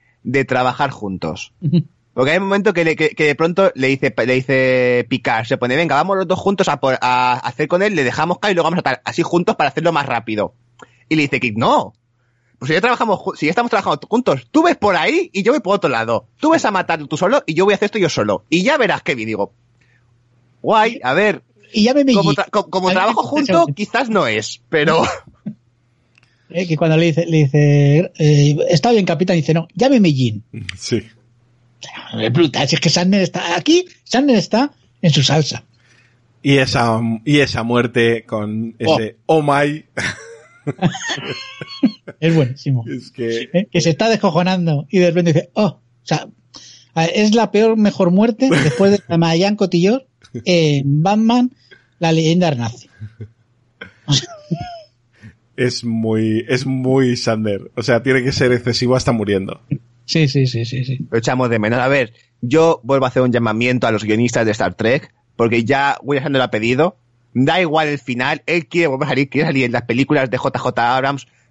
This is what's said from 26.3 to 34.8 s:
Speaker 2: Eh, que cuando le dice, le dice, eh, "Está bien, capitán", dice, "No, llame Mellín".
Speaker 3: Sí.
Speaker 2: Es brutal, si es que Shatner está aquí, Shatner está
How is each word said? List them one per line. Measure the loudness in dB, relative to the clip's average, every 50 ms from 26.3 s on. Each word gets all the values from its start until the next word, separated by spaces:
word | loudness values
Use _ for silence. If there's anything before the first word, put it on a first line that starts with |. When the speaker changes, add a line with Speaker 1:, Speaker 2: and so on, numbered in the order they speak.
| _ _ _ -10 -6
Speaker 2:
Eh, | -4 -2
que | -2 -2
cuando | 0 2 2 2
le | 4 2
dice, | 2 2 0 0
le | 2 2
dice, | 2 2 4 4 4 4 6 6 6 6 4 4 4 2 0 -2 0
eh, | 4 4 6 6 4 4 4 2 2 2
"Está | 2 2 4 4
bien, | 4 4 2
capitán", | 2 0 0 0 0 0
dice, | 0 2 0 0
"No, | 0 -2 -4 -2
llame | 0 2 4 4 4
Mellín". | 4 4 4 2 0 -2 -2 -6 -12 _ -16 -16 -14 -14 -14
Speaker 3:
Sí. | -12 -6 -4 -4 -4 -4 -8 _ _ _ _ _ _ _ _ _ _ _ _ _ -20 -20 -18 -18 -18 -16 -12 -8 -4
Speaker 2:
Es | -2 0
brutal, | 2 2 2 2 0 -2 -2
si | 0 0
es | 0
que | 0 0
Shatner | 0 2 2 2 2 2
está | 0 0 -4 -6 -6 -4 -4
aquí, | -2 0 2 2 2 0 -2 -12 _ _
Shatner | -4 -2 0 2 2 2
está | 2 0 0 0 0 0 -2 _ _